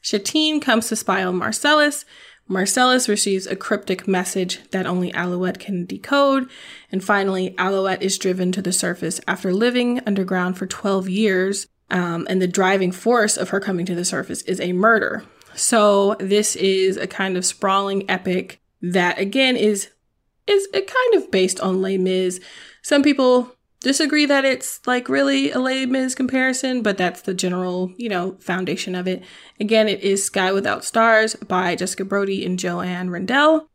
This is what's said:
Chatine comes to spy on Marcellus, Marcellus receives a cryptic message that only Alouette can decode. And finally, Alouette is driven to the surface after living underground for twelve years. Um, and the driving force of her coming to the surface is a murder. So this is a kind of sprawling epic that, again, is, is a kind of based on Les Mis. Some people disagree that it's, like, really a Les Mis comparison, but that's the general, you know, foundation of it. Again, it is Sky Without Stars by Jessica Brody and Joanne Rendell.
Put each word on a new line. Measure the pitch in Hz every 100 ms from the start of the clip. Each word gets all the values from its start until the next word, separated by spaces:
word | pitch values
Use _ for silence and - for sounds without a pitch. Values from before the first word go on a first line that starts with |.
Chatine | - 214 202 311 311 302
comes | 294 226 220
to | 214
spy | - 190
on | 185 180
Marcellus, | 160 214 294 302 294 285 - - - - _
Marcellus | 185 190 254 254 254 247
receives | 208 - 190 190
a |
cryptic | 185 - 208 - 185 -
message | 185 185 190 185 - -
that | 190 185
only | 180 180
Alouette | - 180 180 185 185
can | - 185
decode. | 180 196 - 285 277 269 254 - - - _
And | 190
finally, | 185 202 196 190 185 185
Alouette | 185 196 190 190
is | 190 190
driven | 190 185 180
to | 180
the | 190
surface | 185 180 175 165 - -
after | 226 190
living | 185 240 247 240 247 233
underground | 202 185 185 180 185
for | 185
twelve | - 202 196 185
years. | 185 220 185 190 208 - _ _
Um, | 180 175 170 -
and | 185
the | 180
driving | 180 185 196 185
force | 185 233 240 214 -
of | -
her | 196
coming | 196 185 185
to |
the | 175
surface | 175 143 - -
is | - 185
a | 180
murder. | 180 220 220 - - - _ _
So | - - 233 208 196 202 208
this | 190 208 208
is | - 196 190 190 190
a | 185
kind | - 190 180
of | 185
sprawling | - 196 196 196 196 196
epic | 185 190 180 - - _ _
that, | 180 185 180 -
again, | 196 262 262 254
is, | 214 202 - _ _ _ _ _ -
is | 403 392
a | -
kind | 392 523 508
of | 403 -
based | 190 185 -
on | 190 185
Les | 190 190
Mis. | 185 185 185 180 - - - -
Some | - 294
people | 285 277 254 254 247 - _ _
disagree | 247 277 302 302 285
that | 285
it's, | 269 254 - - -
like, | 247 247
really | 269 277 269 277
a | 254
Les | 254 262 262
Mis | 262 262
comparison, | 254 254 262 262 254 262 254
but | 214 196
that's | 180 180
the | -
general, | 185 185 180 180 180 185 185
you | 240
know, | 185 185 185
foundation | - 180 185 170 -
of | 180 185
it. | 185 - - - _
Again, | 214 220 214
it | 202
is | 202 196
Sky | - - 185
Without | 196 - 101
Stars | - 226 226 220 220 -
by | - 185 185
Jessica | 170 185 -
Brody | 196 202 196 196
and | 180 185
Joanne | 185 175 185 180 180
Rendell. | 175 185 262 302 320 311